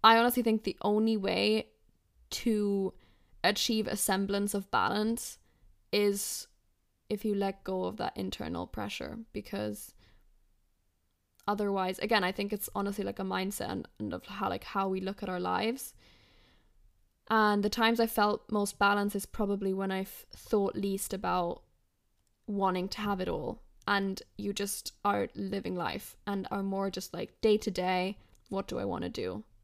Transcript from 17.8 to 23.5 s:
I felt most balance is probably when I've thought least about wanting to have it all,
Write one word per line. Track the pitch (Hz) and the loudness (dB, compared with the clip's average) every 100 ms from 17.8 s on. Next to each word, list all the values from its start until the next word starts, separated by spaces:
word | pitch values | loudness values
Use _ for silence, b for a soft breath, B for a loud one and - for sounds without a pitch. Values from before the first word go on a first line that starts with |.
| 226 233 | 2 4
I | 226 | 2
felt | - 208 208 - | 4 2 0 -2
most | 214 202 - | 0 0 2
balance | 202 202 202 | 4 4 2
is | 202 - | -2 -8
probably | - 202 202 190 | -2 0 0 0
when | 190 190 | 0 0
I've | 190 196 - - | -2 -4 -10 -20
thought | - - 214 196 - | -20 0 2 2 0
least | 196 196 - | -2 -2 -4
about | 190 185 180 170 - _ _ _ _ _ _ _ _ - | -4 0 0 0 -4 _ _ _ _ _ _ _ _ -6
wanting | 202 190 185 190 | 2 2 2 -2
to | - | -4
have | 208 196 | -2 0
it | 180 | 0
all, | - - | -2 -4